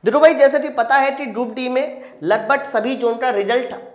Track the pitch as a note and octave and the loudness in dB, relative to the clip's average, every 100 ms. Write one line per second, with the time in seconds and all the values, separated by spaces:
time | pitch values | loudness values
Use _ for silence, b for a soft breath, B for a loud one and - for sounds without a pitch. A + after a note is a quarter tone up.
0 | F#3+ B3+ D#4 C#4 C#4 C#4+ D4+ - A3+ C4+ | 2 6 6 6 4 4 -2 -2 2 2
1 | C#4 C#4 C#4 G#3 A#3+ A3 B3+ B3+ C#4+ - | 2 -2 -8 -6 -6 -4 -4 -2 -4 -8
2 | B B D#3 G#3+ - C4+ - A3+ A3 C4 | B B -2 -2 0 -2 0 -4 -2 -2
3 | A#3 A#3 B3+ B3 G3+ A#3+ B3 - - | -2 -2 -2 -2 0 -2 -2 -12 -16